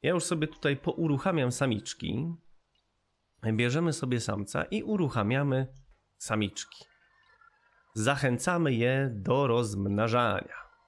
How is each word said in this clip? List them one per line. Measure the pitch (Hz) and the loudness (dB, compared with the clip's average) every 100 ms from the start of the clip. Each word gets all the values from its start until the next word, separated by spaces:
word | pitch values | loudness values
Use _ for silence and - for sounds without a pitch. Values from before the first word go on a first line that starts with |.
Ja | 139 | 2
już | 175 | 0
sobie | - 170 151 | 0 -2 -2
tutaj | - 151 139 | -2 -2 0
pouruchamiam | - - 165 143 - 165 123 | -2 -2 0 2 2 2 0
samiczki. | 123 135 107 - - - 110 160 165 - - _ _ _ _ _ _ _ _ 110 | 0 0 0 -4 -10 -4 -4 -4 -6 -12 -20 _ _ _ _ _ _ _ _ -2
Bierzemy | 110 120 135 170 | 2 2 2 0
sobie | 151 131 120 | -2 -2 -2
samca | 113 113 101 - | -2 -6 -4 -4
i | 80 214 | -4 -4
uruchamiamy | - 208 156 123 101 131 143 131 131 - - - _ _ | -2 0 0 0 0 2 2 0 -2 -8 -20 -20 _ _
samiczki. | - 110 104 - - - - _ _ _ _ _ - _ _ _ _ | -4 -2 -2 -4 -14 -16 -20 _ _ _ _ _ -20 _ _ _ _
Zachęcamy | - 110 139 135 120 - 175 160 | -2 0 2 2 0 0 2 2
je | 123 117 131 135 | 2 2 2 0
do | 110 95 127 139 | -2 0 2 4
rozmnażania. | 117 117 101 98 101 113 120 120 98 - - - _ | 2 2 0 0 2 2 2 2 0 -4 -14 -18 _